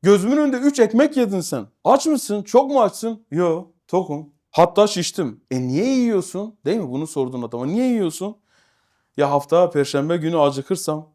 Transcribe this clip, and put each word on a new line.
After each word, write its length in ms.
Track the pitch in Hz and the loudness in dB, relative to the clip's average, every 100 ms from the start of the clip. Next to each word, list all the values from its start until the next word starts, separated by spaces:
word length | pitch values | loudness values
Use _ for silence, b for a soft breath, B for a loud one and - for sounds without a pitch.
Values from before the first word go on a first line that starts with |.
Gözümün 340 | 175 202 190 285 | 6 4 4 0
önünde 200 | 294 262 | 0 2
üç 240 | 277 285 | 0 2
ekmek 360 | 214 220 302 285 | 2 4 2 2
yedin 240 | 233 190 | 0 -2
sen. 260 | 170 131 104 _ | -4 -8 -10 _
Aç 220 | - 240 320 | 2 2 4
mısın? 360 | 294 - 208 | -2 -2 -6
Çok 280 | 196 247 269 | 2 2 4
mu 120 | 277 | 2
açsın? 440 | 214 - 226 220 _ | 2 0 -8 -8 _
Yo, 360 | 151 175 160 185 _ _ | -2 0 -2 -6 _ _
tokum. 420 | 180 180 147 151 _ _ | -4 -4 -8 -12 _ _
Hatta 360 | - 175 - 208 | 2 4 4 2
şiştim. 540 | 202 175 - 151 - _ | 2 -4 -4 -6 -8 _
E 100 | 127 | -6
niye 260 | 127 135 233 | -2 -2 0
yiyorsun? 720 | 262 240 214 - 185 214 - | 0 2 0 -2 -8 -10 -8
Değil 160 | 135 220 | -4 -4
mi? 100 | 156 | -4
Bunu 160 | 127 156 | -6 -6
sordun 360 | 151 127 127 | -4 -4 -4
adama. 240 | 120 120 127 | -8 -6 -4
Niye 200 | 202 254 | -2 0
yiyorsun? 500 | 240 180 156 196 214 _ _ _ _ _ _ _ - | 0 -2 -4 -10 -10 _ _ _ _ _ _ _ -2
Ya 140 | 143 | 0
hafta 400 | 143 139 165 180 | 0 2 2 2
perşembe 460 | 151 139 143 143 170 | 2 0 0 -2 -2
günü 220 | 156 165 | -2 2
acıkırsam 720 | 143 135 135 185 - 156 156 | 2 0 -6 -6 -4 -8 -8